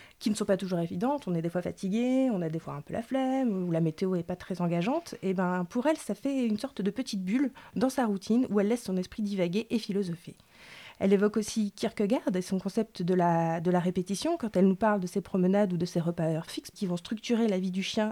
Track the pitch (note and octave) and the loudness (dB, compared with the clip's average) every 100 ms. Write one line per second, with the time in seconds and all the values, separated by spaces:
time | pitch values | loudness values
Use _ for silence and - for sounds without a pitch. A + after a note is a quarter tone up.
0 | - _ A#3+ G#3+ G3+ F#3+ F#3 F3 E3+ F#3 | -20 _ -2 0 2 0 0 -2 -2 -2
1 | A#3+ C#4+ F#3+ E3+ E3 F3+ F3 E3+ G3 G#3+ | -2 -2 -2 -2 -2 -2 -4 -4 -2 0
2 | B3 C4 C4 G3+ D#3+ D#3+ C#3+ C#3+ - G3 | 2 2 2 0 -2 -4 -6 -10 -6 -6
3 | A#3 C4 C4 C4 B3+ F#3+ F3+ E3 E3 - | -4 -2 0 0 0 0 0 2 0 0
4 | F#3+ F3+ E3+ F3+ - F3+ F3 E3+ F3+ D#4 | -2 -2 -4 -8 -6 -2 0 2 0 -2
5 | - - F#3+ F#3 F3+ F3+ F3 B3 C4+ D#4 | -4 -6 -2 0 0 0 -2 0 0 0
6 | - G3+ C#4 C4+ A#3+ G#3 C4+ - G3+ G3 | -2 -4 -2 0 0 0 -4 -4 -2 -2
7 | C4 G3 F3+ A#3+ C#4 - - - B3+ C4+ | -4 -4 -2 0 0 -4 -10 0 0 2
8 | A#3 G3 - A#3 C4 G#3 G3+ A#3+ - F#3 | 0 0 0 2 2 2 2 0 -2 -4
9 | F#3 - G#3 G3+ F3 F#3+ A#3 A#3 - G3 | -4 -4 -4 0 0 0 0 -2 0 -2
10 | F#3 E3 - - _ - - - - - | -2 -6 -10 -20 _ -20 -20 -20 -20 -2
11 | G3 G3 G#3 A3 G#3 A3+ G#3 - A3+ - | 4 6 4 2 -2 -2 -2 -2 -4 0
12 | G3+ C4+ D4 F3+ F3+ F#3+ G3 - G#3+ - | 0 0 0 -2 0 -2 -2 -2 -4 -2
13 | F3 F#3 F3 E3 E3 E3 E3 F3+ F3 F3+ | 2 4 4 4 2 0 2 2 2 0
14 | F3 G3 D4+ E4+ A3+ F3+ F#3+ F#3 A3 G#3 | -2 -2 -2 -2 0 4 4 6 2 2
15 | F3+ G3+ - G3 F3+ G3+ G#3 F3 F3 E3+ | 0 -4 -2 2 4 4 2 0 -2 0
16 | E3 E3 D#3+ D#3+ E3 - - - F#3 F3 | -2 0 -2 -2 -4 -10 -12 -6 -4 -4
17 | - G#3+ - A#3 A3+ F#3 F#3 F#3 F#3 - | -4 -8 -2 2 2 0 -2 -2 -2 -2
18 | G#3+ | -2